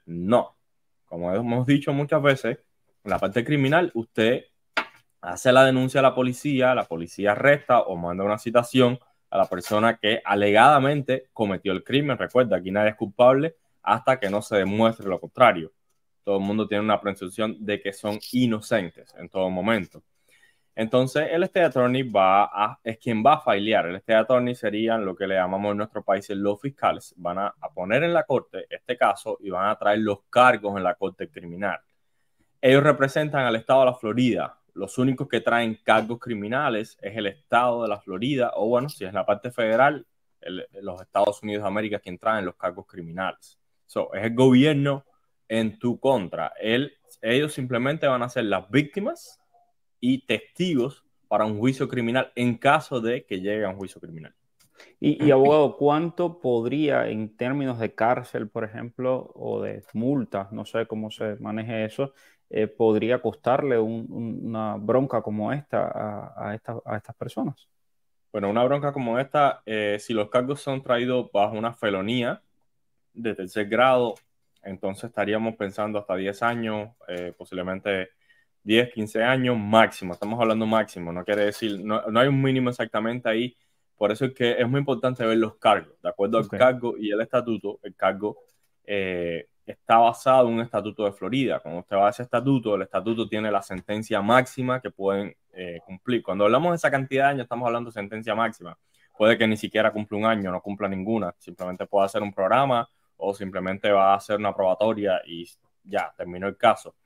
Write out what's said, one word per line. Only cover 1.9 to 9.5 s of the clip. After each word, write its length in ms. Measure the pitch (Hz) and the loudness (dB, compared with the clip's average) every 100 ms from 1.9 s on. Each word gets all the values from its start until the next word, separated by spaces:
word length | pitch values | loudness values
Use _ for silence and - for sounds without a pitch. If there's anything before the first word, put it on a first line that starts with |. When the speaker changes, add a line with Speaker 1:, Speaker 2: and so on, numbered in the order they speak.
Speaker 1:
muchas 280 | 139 143 156 | -4 0 0
veces, 380 | 139 131 117 139 _ _ _ _ | 2 0 -2 -6 _ _ _ _
en 80 | 104 | -4
la 80 | 90 | -2
parte 260 | 95 120 117 | -2 -2 0
criminal, 460 | 147 135 160 180 | 0 2 2 0
usted 520 | 113 113 - 110 135 - _ _ - - - _ _ | -4 -6 0 2 2 -4 _ _ -8 -8 -10 _ _
hace 300 | 85 90 131 | -12 -2 4
la 140 | 127 135 | 8 8
denuncia 340 | 127 127 143 | 6 2 4
a 40 | |
la 120 | 135 131 | 4 4
policía, 580 | 127 123 147 135 127 | 0 -2 -2 2 2
la 120 | 123 98 | 2 -2
policía 480 | 82 87 - 101 | -6 -8 -2 0
arresta 480 | 104 139 143 - 123 | 4 4 4 4 2
o 160 | - 90 | 2 -2
manda 260 | 85 90 | -6 -2
una 140 | 101 107 | -2 -2
citación 600 | 117 120 - 127 123 127 _ _ - | 0 0 2 4 2 2 _ _ -4
a 80 | 95 | -2
la 80 | |
persona 500 | 92 | 0